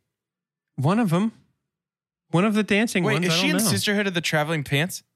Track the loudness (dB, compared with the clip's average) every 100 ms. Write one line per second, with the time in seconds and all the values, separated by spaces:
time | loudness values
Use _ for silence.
0 | _ _ _ _ _ _ _ -4 0 2
1 | 2 2 0 -4 _ _ _ _ _ _
2 | _ _ _ 0 2 0 0 0 0 0
3 | 0 0 0 0 0 0 0 0 0 0
4 | 0 -2 -2 -2 -2 -4 -2 -2 -2 -6
5 | -16